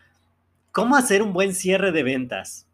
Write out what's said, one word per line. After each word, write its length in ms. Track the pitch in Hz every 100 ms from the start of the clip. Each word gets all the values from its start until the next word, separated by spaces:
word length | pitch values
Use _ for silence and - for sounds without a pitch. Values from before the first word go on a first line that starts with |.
| _ _ _ _ _ _ _
¿Cómo 240 | - 233 285
hacer 260 | 254 196
un 120 | 214
buen 200 | 180 196
cierre 380 | 185 185 190 196
de 120 | 160
ventas? 600 | 127 131 123 98 - - _